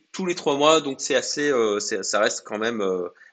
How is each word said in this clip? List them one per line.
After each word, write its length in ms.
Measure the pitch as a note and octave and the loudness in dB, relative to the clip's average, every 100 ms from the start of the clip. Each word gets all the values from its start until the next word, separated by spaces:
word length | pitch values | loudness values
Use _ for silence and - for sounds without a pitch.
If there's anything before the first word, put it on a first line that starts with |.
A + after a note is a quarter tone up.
| _ | _
tous 160 | - F#3 | -8 -6
les 80 | |
trois 220 | F3 D#3 C#3+ | -2 -2 4
mois, 240 | D3 D#3+ | 6 4
donc 160 | C#3+ C3+ | 2 -6
c'est 140 | - | -2
assez... 360 | C3 - D3 D3 | -2 -2 -2 0
Euh, 280 | B2+ A2 G#2 | 2 2 0
c'est, 240 | G#2 G#2 | -2 -4
ça 180 | G2 G#2 | -2 2
reste 220 | A#2 - | 0 0
quand 140 | - G#2+ | -8 -4
même, 220 | A2 A#2 | -2 -2
euh, 280 | G2 F#2 F2 - - | 0 -2 -4 -10 -20